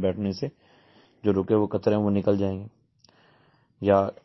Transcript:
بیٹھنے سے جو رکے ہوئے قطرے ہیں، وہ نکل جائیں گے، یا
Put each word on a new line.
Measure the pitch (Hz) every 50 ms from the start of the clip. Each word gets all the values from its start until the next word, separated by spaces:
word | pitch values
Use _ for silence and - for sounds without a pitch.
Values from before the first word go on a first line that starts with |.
بیٹھنے | 92 95 90 104 104 98 95
سے | - 139 139 - _ _ _ _ _ _ _ _ _ _ _ _ _ -
جو | 104 98
رکے | 98 92 - 110
ہوئے | 107 104 98 - 101
قطرے | - 110 107
ہیں، | 107 104
وہ | 101
نکل | 101 101 95 107 104 101
جائیں | 98 95 95 95
گے، | 101 110 _ _ _ _ _ _ _ _ _ _ _ _ _ _ _ _ _ _ _ _ _ - 98
یا | 98 98 98 98 - - - _